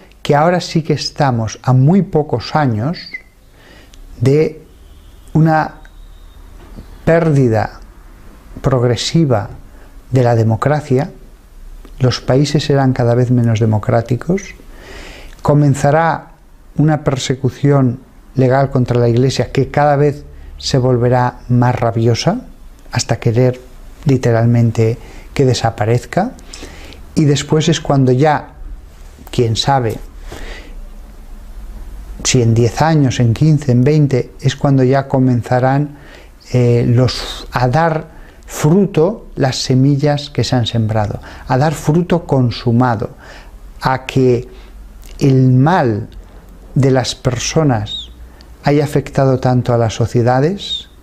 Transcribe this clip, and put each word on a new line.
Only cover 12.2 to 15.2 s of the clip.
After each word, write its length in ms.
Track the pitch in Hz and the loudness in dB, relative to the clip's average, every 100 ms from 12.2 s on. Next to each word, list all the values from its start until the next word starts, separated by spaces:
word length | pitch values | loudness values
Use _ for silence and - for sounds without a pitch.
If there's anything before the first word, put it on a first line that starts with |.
países 420 | - 131 147 151 | 0 0 2 0
serán 300 | - 139 131 | 0 2 2
cada 220 | 127 120 120 | 2 2 2
vez 160 | 123 | 2
menos 280 | 123 117 110 | 2 2 2
democráticos, 960 | 113 107 - 117 - 117 - 190 - - - - - - - - | 0 0 0 -2 0 -4 -2 -4 -4 -16 -20 -20 -20 -18 -18 -18